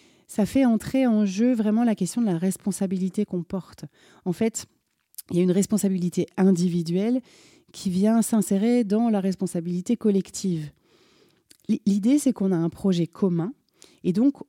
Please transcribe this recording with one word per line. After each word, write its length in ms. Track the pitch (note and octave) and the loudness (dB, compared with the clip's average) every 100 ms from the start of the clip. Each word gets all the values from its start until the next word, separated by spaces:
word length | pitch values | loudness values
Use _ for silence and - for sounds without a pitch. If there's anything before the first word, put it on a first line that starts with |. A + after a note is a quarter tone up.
| _ _ - | _ _ -12
Ça 180 | - | -4
fait 200 | G3+ C4+ | 0 2
entrer 420 | C4 A3 - C4 B3+ | 2 2 0 0 2
en 180 | G#3+ | 2
jeu 300 | G#3 F#3 A#3+ | 0 0 0
vraiment 300 | B3 G#3+ G#3+ | 2 0 2
la 100 | A#3+ | 0
question 260 | G#3 F3+ - | 0 -2 -2
de 60 | A3+ | -2
la 100 | E3+ | 0
responsabilité 880 | F#3 F#3 - F#3 G3 F#3 F#3 F#3+ | -2 -4 -4 -4 -2 -2 -4 -4
qu'on 180 | G#3 F3+ | -4 -4
porte. 420 | E3+ F#3+ - - D3+ _ _ - | -6 -8 -10 -16 -20 _ _ -12
En 80 | - | -6
fait, 340 | E3+ A3+ - - _ _ _ _ - - | -2 -2 -4 -14 _ _ _ _ -20 -4
il 60 | F3 | 0
y 40 | |
a 20 | |
une 100 | F#3 | 2
responsabilité 720 | F3+ F#3+ G#3+ G3+ F#3+ F3 - E3+ - | 2 2 0 0 0 -2 -2 -4 2
individuelle 840 | F#3+ F3+ F3+ F3 E3 F3 G#3+ B3+ - - - _ _ | 4 4 2 0 -2 -2 0 -2 -4 -20 -20 _ _
qui 180 | - G3 | -8 -4
vient 300 | F3+ G#3 A3+ | 0 2 4
s'insérer 640 | G#3 A3+ G3 G3 A3 A#3+ | 2 2 2 2 2 2
dans 240 | G#3+ G#3+ A#3+ | 2 2 2
la 120 | G#3 | 0
responsabilité 760 | F#3+ F3+ F#3 F3+ E3 F3+ F3+ A#3+ | 0 -2 -4 -4 -4 -4 -2 0
collective. 760 | A3 G3 F#3 - G3 E3 D3+ - _ _ _ _ _ _ _ _ - | 2 2 0 -4 -4 -4 -6 -14 _ _ _ _ _ _ _ _ -4
L-, 100 | A3 - | -2 0
l'idée, 320 | G3+ G3+ D4 | 0 2 2
c'est 140 | C#4 | 2
qu'on 200 | A3 F#3+ | 0 0
a 40 | F3 | 0
un 140 | E3+ | 0
projet 360 | - G3 F3 E3 | -2 0 0 -2
commun 460 | - G3 E3+ F3 C#4+ _ _ - _ | 0 0 0 -4 -8 _ _ -20 _
et 100 | F3 | -2
donc 240 | F3+ C4+ - | 2 2 0